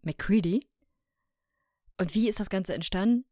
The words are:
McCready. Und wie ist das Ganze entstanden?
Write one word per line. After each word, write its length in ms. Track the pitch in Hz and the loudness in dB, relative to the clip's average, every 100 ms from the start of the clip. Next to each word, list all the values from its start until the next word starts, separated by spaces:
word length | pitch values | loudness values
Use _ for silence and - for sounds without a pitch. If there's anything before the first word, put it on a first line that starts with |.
McCready. 640 | - 151 - 214 170 208 - _ _ _ _ _ _ _ _ _ _ _ _ - | -8 -6 2 2 2 -2 -4 _ _ _ _ _ _ _ _ _ _ _ _ -6
Und 160 | 185 214 | -2 2
wie 140 | 233 | 0
ist 100 | 208 | 0
das 100 | 208 | -2
Ganze 240 | 190 185 | -4 -4
entstanden? 520 | - 165 185 208 240 262 | -4 -4 0 2 2 -2